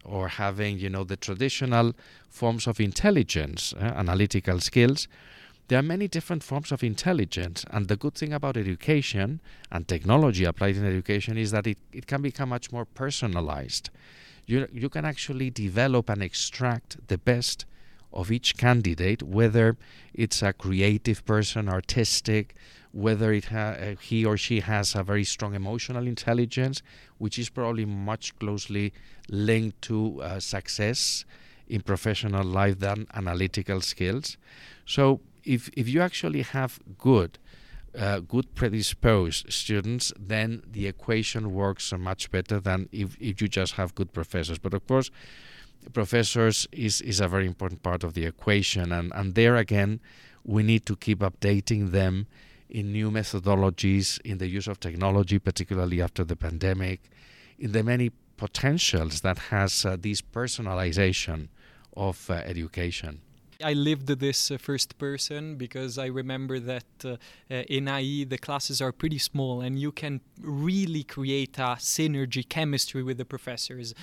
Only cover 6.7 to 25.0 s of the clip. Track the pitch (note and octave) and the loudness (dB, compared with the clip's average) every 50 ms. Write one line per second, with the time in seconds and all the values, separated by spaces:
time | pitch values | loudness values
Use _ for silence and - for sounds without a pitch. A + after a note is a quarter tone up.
6.7 | C#3+ - B2 A#2 G#2 - - F3+ F3+ C#3+ G2 E2 - F2+ E2+ F2+ E2+ - - - | -2 -2 0 -2 -2 0 0 2 2 2 2 0 -2 -4 -4 -4 -6 -8 -8 -6
7.7 | - G#2+ G2+ F2+ G#2 - - D3 - - D#3 D3+ D3+ C#3+ D3 C#3 B2+ A#2 G2+ F#2+ | -4 -2 0 0 0 0 -2 -4 -4 -4 -6 -4 -4 -2 -2 -2 -2 0 0 -2
8.7 | F2+ - - D3 D#3 D3 C3+ - - G2 G2 A#2 D#3 E3 - - - - - - | -2 -2 2 2 2 4 2 0 0 0 0 -2 -2 -6 -10 -14 -20 -20 -14 -8
9.7 | - F2 D#2+ - F2+ D#2 D#2+ F#2 A#2 D3 D#3 C3+ G2+ F2+ F#2 E2+ - - G2+ G2+ | -6 -6 -2 -2 -2 0 4 6 6 6 6 6 4 4 2 2 2 2 2 2
10.7 | G2 G2+ G#2 G2 F#2 F#2 F2+ - G2+ G2+ - A2+ A2 A2+ A2 G2+ A2 G#2 G2+ A2+ | 2 2 0 0 0 0 0 0 -2 -2 -2 -2 -2 -2 -2 0 0 0 0 0
11.7 | G2 - - - - B2+ A#2+ - C#3 C#3 C#3+ C#3 - - C#3 B2+ A#2+ A#2+ - - | -2 -4 -6 -18 -16 -14 -8 -6 -4 -2 -2 -4 -4 -4 -4 -4 -4 -6 -6 -8
12.7 | B2 A#2+ A2+ - - - C3+ C#3+ C#3 - B2+ G#2+ F2 E2+ E2 D2+ D2 C#2+ C2 A#1+ | -8 -8 -8 -8 -8 -6 -4 -4 -2 -2 -2 0 0 0 -2 -2 -4 -6 -6 -6
13.7 | - - - - - - - - - - - - - - - - A#2 C3+ C3+ - | -6 -6 -8 -8 -18 -18 -20 -20 -20 -20 -20 -20 -20 -14 -6 -2 0 0 0 -2
14.7 | B2+ A#2+ B2 C#3 - D#3 D3+ D#3 C#3 - - - C3+ C3 C3+ B2+ B2 A#2+ G#2 F#2+ | -6 -6 -6 -6 -4 -4 -4 -4 -4 -6 -6 -6 -4 -4 -4 -4 -4 -4 -4 0
15.7 | F2+ A2+ C3 C3+ B2+ A#2+ A2 - G#2 G2+ G2 F2 - - - - - - B2+ B2 | 2 2 4 4 4 4 4 2 0 -2 -2 -4 -2 -4 -4 -4 -4 -2 0 0
16.7 | A#2+ A#2 - - - - - - G2 F2 - B2 A#2+ A#2+ A#2+ - - - - - | 0 -2 -6 -10 -16 -10 -4 -2 -2 0 2 2 2 2 2 -2 -4 -6 -10 -14
17.7 | - - - - - - - - - F2+ F2+ G2+ A2+ B2 - - - - B2 B2 | -16 -20 -20 -20 -20 -20 -20 -12 -8 -6 -2 0 0 2 2 0 2 4 6 6
18.7 | B2 A#2+ G#2 F2+ E2 D#2+ F2 F#2+ A2 - C#2+ D#2 F#2+ G#2+ A#2 A2 G#2+ A#2 A2+ A2+ | 6 6 4 2 2 2 2 2 2 0 -2 0 4 4 6 6 6 6 6 6
19.7 | A#2 - - - - - - - - - A2+ G#2 - - G#2+ G2 F#2+ - - F#2+ | 4 2 -4 -20 -20 -20 -20 -10 -4 -2 0 0 0 2 2 2 0 0 -2 0
20.7 | F#2+ F#2 G2 G#2 G#2 G#2 - A#2 G#2 - - - G#2+ G#2+ G#2 - - A2+ G#2 G2 | 2 4 4 4 4 4 2 0 0 0 0 2 2 2 2 2 0 -2 -2 0
21.7 | F#2 F#2 - - - B2 A2 - - - - A2 G#2+ G#2+ G2+ - - - - - | 0 -2 -2 0 0 2 2 2 2 0 0 2 2 2 0 -2 -8 -20 -20 -20
22.7 | - - - - - G2+ G2+ A2+ A2 G#2 A2+ A2 G#2+ G#2 - - A2 A2 G#2+ G#2+ | -20 -20 -20 -14 -6 -2 2 2 2 4 4 4 4 2 2 -2 -4 -2 -2 -4
23.7 | G2 C#2+ F#2 G#2 G2+ - - - A2+ A2+ A2 G#2+ G#2+ G2+ - - A#2+ G#2+ F2+ G#2 | -4 -6 -8 -8 -8 -8 -6 -2 0 2 4 4 2 2 0 0 0 0 0 2
24.7 | G#2+ G#2 G2+ - - G2+ | 0 0 0 0 0 -2